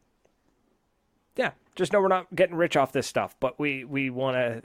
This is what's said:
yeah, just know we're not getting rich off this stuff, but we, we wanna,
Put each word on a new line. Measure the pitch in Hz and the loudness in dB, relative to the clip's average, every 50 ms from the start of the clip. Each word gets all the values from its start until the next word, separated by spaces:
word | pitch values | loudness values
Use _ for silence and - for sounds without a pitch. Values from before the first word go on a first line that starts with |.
| _ _ _ _ _ _ _ _ _ _ _ _ _ _ _ _ _ _ _ _ _ _ _ _ _ _ _ | _ _ _ _ _ _ _ _ _ _ _ _ _ _ _ _ _ _ _ _ _ _ _ _ _ _ _
yeah, | - 247 - - _ _ _ _ | -4 -4 -4 -4 _ _ _ _
just | - 185 151 208 | -4 -2 0 2
know | 202 190 | 2 4
we're | 190 | 4
not | 185 185 175 - 190 | 2 2 0 -4 0
getting | - 185 175 170 | 2 2 2 4
rich | 160 175 165 - | 0 0 2 4
off | 151 135 - - | 2 2 2 0
this | 139 - | -2 -2
stuff, | - - 123 101 - - _ | 0 -2 -2 -2 -2 -4 _
but | - 127 - - | -4 -4 -2 -2
we, | 147 147 139 131 127 | -4 -4 -4 -4 -8
we | 135 143 139 135 131 | -6 -4 -2 -2 -2
wanna, | 123 127 135 135 127 127 123 117 117 113 - | -2 -2 -2 0 0 0 0 0 -2 -6 -8